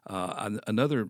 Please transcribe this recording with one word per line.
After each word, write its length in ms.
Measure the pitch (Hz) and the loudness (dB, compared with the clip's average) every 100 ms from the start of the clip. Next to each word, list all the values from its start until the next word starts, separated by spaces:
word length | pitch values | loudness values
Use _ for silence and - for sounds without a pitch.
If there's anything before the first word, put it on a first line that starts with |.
| - | -8
Uh, 280 | 95 92 - | -4 -2 -2
an-, 220 | 104 104 - | -4 -4 0
another, 400 | 110 147 139 | 2 4 2